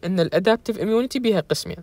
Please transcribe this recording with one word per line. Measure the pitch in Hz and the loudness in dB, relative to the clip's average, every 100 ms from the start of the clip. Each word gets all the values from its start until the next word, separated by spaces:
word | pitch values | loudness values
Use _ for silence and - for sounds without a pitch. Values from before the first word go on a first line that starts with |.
إن | 175 185 | -2 0
الأدابتيف | 156 160 190 226 - 208 | 2 2 2 0 0 -4
إميونيتي | 208 226 262 277 | 0 0 0 -2
بيها | 233 196 | 0 0
قسمين | - - - - | 0 -4 -4 -12